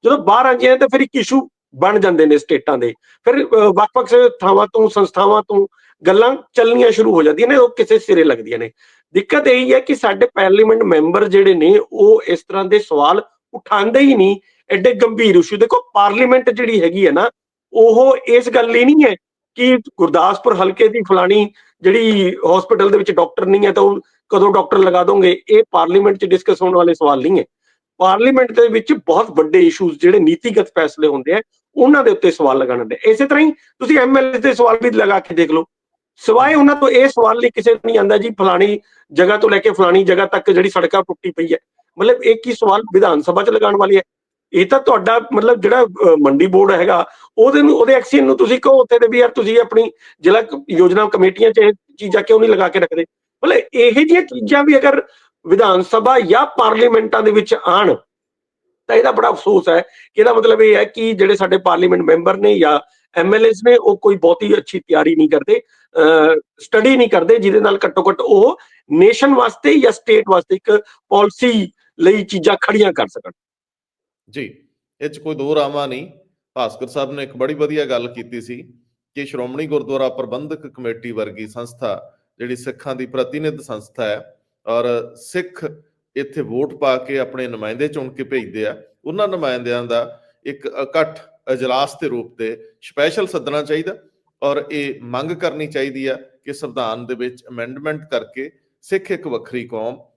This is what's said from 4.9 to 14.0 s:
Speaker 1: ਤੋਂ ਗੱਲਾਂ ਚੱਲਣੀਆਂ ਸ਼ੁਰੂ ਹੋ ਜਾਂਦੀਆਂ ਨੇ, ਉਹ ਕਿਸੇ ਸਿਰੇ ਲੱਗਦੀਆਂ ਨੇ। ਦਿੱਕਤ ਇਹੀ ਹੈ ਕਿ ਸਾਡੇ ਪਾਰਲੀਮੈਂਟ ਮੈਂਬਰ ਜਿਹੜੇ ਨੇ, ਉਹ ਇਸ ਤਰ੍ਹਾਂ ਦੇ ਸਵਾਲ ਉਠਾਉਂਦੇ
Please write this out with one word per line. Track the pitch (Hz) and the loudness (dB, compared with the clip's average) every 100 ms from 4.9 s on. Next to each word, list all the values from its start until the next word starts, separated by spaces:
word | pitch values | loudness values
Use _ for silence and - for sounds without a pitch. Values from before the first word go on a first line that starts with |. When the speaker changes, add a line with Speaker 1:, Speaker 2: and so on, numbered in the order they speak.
| 214 196 - 196 214 208 | 0 -2 0 0 0 0
Speaker 1:
ਤੋਂ | 208 196 _ _ _ 156 | -2 -2 _ _ _ 0
ਗੱਲਾਂ | 190 233 269 - | 2 2 0 -6
ਚੱਲਣੀਆਂ | - 226 240 240 | 0 2 4 2
ਸ਼ੁਰੂ | 220 220 | 2 2
ਹੋ | 175 | 2
ਜਾਂਦੀਆਂ | 151 151 233 | 2 2 2
ਨੇ, | 277 | 4
ਉਹ | 240 | 2
ਕਿਸੇ | 240 - 220 | 0 0 0
ਸਿਰੇ | 220 180 | 2 0
ਲੱਗਦੀਆਂ | 160 117 110 117 | 2 -2 -6 -10
ਨੇ। | 113 _ _ _ _ | -10 _ _ _ _
ਦਿੱਕਤ | 180 196 294 285 | -6 -2 -2 2
ਇਹੀ | 254 254 | 0 2
ਹੈ | 262 | 0
ਕਿ | 262 | 0
ਸਾਡੇ | 285 226 196 240 | -4 -2 0 -2
ਪਾਰਲੀਮੈਂਟ | - 190 196 220 220 | 0 0 2 2 2
ਮੈਂਬਰ | 208 165 156 185 202 | 2 0 0 0 0
ਜਿਹੜੇ | 196 196 | 2 4
ਨੇ, | 175 156 208 - | 4 4 2 0
ਉਹ | - 294 - - | 2 4 4 2
ਇਸ | 170 _ | -6 _
ਤਰ੍ਹਾਂ | 185 | -8
ਦੇ | 190 208 | 0 -2
ਸਵਾਲ | 208 151 147 190 - _ _ | 0 0 2 0 -4 _ _
ਉਠਾਉਂਦੇ | - - 208 208 240 | -20 -4 -2 0 2